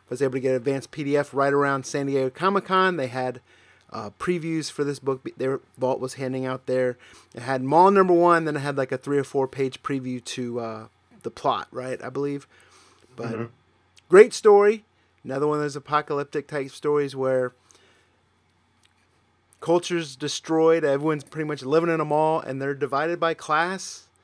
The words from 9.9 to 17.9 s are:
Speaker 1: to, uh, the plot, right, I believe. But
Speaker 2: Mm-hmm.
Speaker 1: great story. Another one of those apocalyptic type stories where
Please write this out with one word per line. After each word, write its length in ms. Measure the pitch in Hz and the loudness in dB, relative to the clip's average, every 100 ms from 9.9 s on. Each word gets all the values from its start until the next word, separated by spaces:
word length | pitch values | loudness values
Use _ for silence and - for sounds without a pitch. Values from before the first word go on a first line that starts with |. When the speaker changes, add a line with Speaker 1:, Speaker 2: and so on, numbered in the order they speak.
| 139 127 127 | -6 -6 -8
Speaker 1:
to, 360 | - - 123 120 | -8 -8 -8 -6
uh, 260 | 113 110 113 _ _ 220 | -8 -10 -14 _ _ -14
the 80 | - | -12
plot, 380 | - 151 104 - | -4 -2 -2 -4
right, 320 | 120 127 127 | -10 -8 -8
I 40 | 120 | -8
believe. 360 | 135 143 143 - _ _ _ _ _ _ - | -6 -6 -6 -12 _ _ _ _ _ _ -12
But 120 | 117 | -8
Speaker 2:
Mm-hmm. 160 | 117 117 - _ _ _ _ - | -8 -10 -14 _ _ _ _ 6
Speaker 1:
great 260 | 185 175 | 10 10
story. 500 | - 220 202 208 220 _ _ _ _ | 6 6 6 6 2 _ _ _ _
Another 220 | 147 139 147 | -10 -4 -2
one 120 | 151 | -2
of 40 | |
those 140 | 147 139 | -4 -8
apocalyptic 720 | 127 151 147 143 143 151 - | -4 -4 -2 -4 -4 -8 -6
type 220 | 147 135 | -8 -8
stories 420 | - 147 147 143 | -8 -2 -2 -2
where 380 | 135 131 131 127 - _ _ _ | -4 -2 0 -2 -8 _ _ _